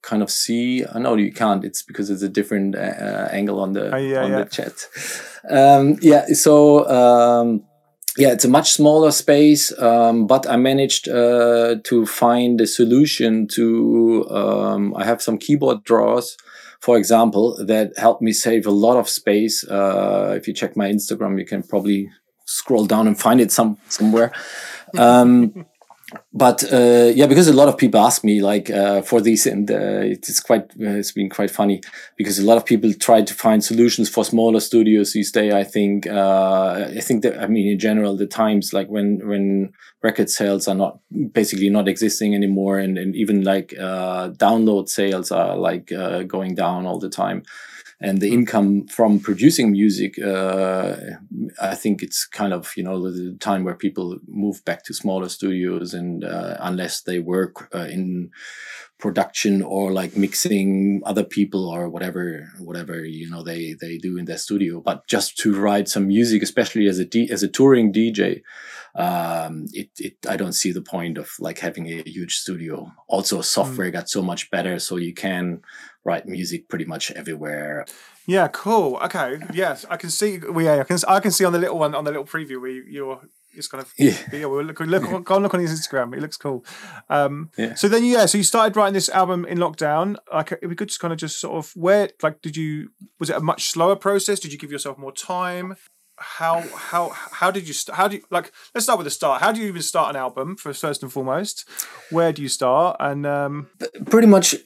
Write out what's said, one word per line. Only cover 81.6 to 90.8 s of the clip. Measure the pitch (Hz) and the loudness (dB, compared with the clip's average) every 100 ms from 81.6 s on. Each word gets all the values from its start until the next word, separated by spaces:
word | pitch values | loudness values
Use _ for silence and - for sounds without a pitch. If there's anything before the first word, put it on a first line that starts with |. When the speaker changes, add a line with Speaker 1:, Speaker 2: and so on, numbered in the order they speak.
| 175 170 | -2 -2
Speaker 2:
one, | 147 | -2
on | 147 | -4
the | 147 | -6
little | 151 | -8
preview | 143 160 147 127 | -8 -10 -10 -12
where | 127 | -12
you, | 127 - | -14 -16
you're, | 143 135 131 160 _ _ | -12 -12 -12 _ _ _
it's | 160 - | -16 -14
kind | 135 | -14
of, | 131 - | -16 2
Speaker 1:
Yeah. | 143 - - | 2 2 -10
Speaker 2:
but | 143 | -10
yeah, | 151 | -6
we'll | 139 | -6
look, | 156 156 | -6 -8
look, | 160 185 165 180 | -2 -2 -2 -8
go | 175 | -2
and | 196 | 0
look | 202 | 0
on | 180 | -4
his | 170 160 | -6 -6
Instagram. | - 135 120 135 | -6 -6 -6 -8
It | |
looks | 151 - | -12 -10
cool. | 147 127 - - - - _ | -10 -10 -12 -20 -20 -20 _
Um, | 147 139 147 160 - | -2 -2 -4 -12 -8
Speaker 1:
Yeah. | 113 | -8
Speaker 2:
so | - 208 | -2 0
then, | 226 | 2
yeah, | 240 240 185 | 2 2 2
so | 208 | 2
you | |
started | 185 233 220 208 | 0 2 2 2
writing | 202 | 0
this | 196 - | 0 -2
album | 196 185 180 | 0 0 -2
in | 175 175 | -4 -4
lockdown. | 175 160 151 151 190 208 _ | -4 -4 -2 -2 -2 -6 _
Like, | 156 156 | -6 -6
it'd | 180 175 | -8 -10
be | |
good | 170 | -10